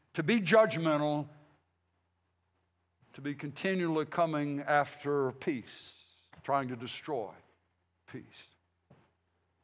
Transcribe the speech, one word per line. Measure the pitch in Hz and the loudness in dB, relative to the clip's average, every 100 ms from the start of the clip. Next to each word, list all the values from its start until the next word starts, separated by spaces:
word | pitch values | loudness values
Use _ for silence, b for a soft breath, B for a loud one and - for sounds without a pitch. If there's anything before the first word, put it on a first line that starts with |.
| b - | b -4
to | |
be | 156 233 | 2 2
judgmental, | 165 220 220 165 160 147 151 147 139 - - _ _ _ _ _ _ _ _ _ _ _ _ _ _ _ _ | 6 6 6 4 2 2 2 0 -4 -12 -20 _ _ _ _ _ _ _ _ _ _ _ _ _ _ _ _
to | - | -12
be | 139 143 | -10 -8
continually | 143 - 190 185 170 156 151 | -10 -4 0 0 2 0 0
coming | - 165 151 147 143 143 | 0 2 0 -2 -2 2
after | 147 139 - 143 143 131 | 2 2 -2 0 2 0
peace, | 131 190 127 - - - - - _ _ - | -2 -4 -4 -6 -16 -20 -20 -20 _ _ -10
trying | - 139 127 | 0 0 0
to | 120 | -6
destroy | 120 - - 135 95 92 - _ _ _ _ _ - | -10 -10 -6 -4 -4 -10 -20 _ _ _ _ _ -16
peace. | 127 117 - - _ _ _ _ - _ _ _ _ _ _ | -16 -16 -20 -20 _ _ _ _ -20 _ _ _ _ _ _